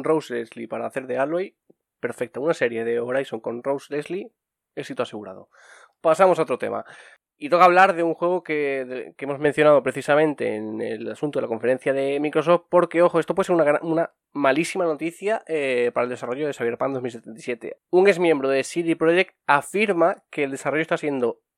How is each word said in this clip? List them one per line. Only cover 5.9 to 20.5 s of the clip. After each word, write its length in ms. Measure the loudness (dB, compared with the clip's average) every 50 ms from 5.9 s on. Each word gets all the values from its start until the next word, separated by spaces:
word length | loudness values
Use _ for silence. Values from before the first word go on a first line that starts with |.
| _ _
Pasamos 360 | 0 2 4 6 6 4 4 2
a 40 |
otro 160 | 0 -2 -2 -4
tema. 260 | -4 -4 -6 -6 -10 -12 -18 -20 -20 -20 -20 _ _ _ _ _
Y 60 | -2 0
toca 160 | 4 6 6
hablar 300 | 6 8 6 6 6 4
de 80 | 2
un 100 | 0 -2
juego 300 | -2 -2 -2 -2 -2 -2
que, 420 | -4 -4 -4 -2 -2 -2 -2 -4 -6
de, 300 | -8 -10 -10 -10 -12 -12
que 80 | -10 -8
hemos 140 | -8 -4 0
mencionado 440 | 0 0 4 6 6 6 6 6
precisamente 720 | 4 2 -2 -2 0 2 4 4 4 2 0 -2 -4 -4 -4
en 260 | -4 -6 -6 -6 -6
el 280 | -6 -6 -8 -8 -8 -10
asunto 280 | -8 -6 -6 -4 -4 -4
de 40 |
la 60 | -4 -4
conferencia 460 | -4 -2 0 0 0 0 0 -2 0
de 260 | 0 0 -2 -2 -2
Microsoft, 440 | -2 -2 0 0 2 4 2 2 2 _
porque, 320 | 2 2 2 2 4 2
ojo, 180 | 4 4 4 0
esto 160 | 0 0 -2
puede 120 | -2 0
ser 80 | 2 2
una 100 | 4 4
gran, 160 | 4 2 2
una 300 | 0 0 0 0 0 -2 _ _ _ _ -4
malísima 500 | 0 2 2 2 2 0 -2 -4 -2 -2
noticia, 580 | -2 -2 -4 -6 -8 -8 -6 -4 -4 -4 -4 -4
eh, 440 | -4 -4 -2 -2 0 0 0 0 0 0
para 100 | -2 -2
el 60 | -2
desarrollo 360 | -4 -8 -8 -8 -6 -4 -4
de 60 | -6
Cyberpunk 400 | -4 -4 -4 -4 -4 -4 -4 -4
dos 100 | -4 -4
mil 80 | -6 -8
setenta 280 | -10 -12 -14 -18 -18 -12
y 40 |
siete. 360 | -8 -8 -8 -8 -10 -12 -14 -16 _ _
Un 160 | 4 6 6 6
ex 100 | 4 4
miembro 320 | 4 2 2 2 2 0
de 120 | 0 0
C 200 | -2 -2 -4 -2
D 120 | -2 0 0
Projekt 420 | 2 2 4 4 2 0 -2 _ _ _
afirma 760 | 2 2 2 2 -2 -2 0 0 0 2 2 2 2 2 -2 _ _
que 140 | -6 -4 -4
el 60 | -4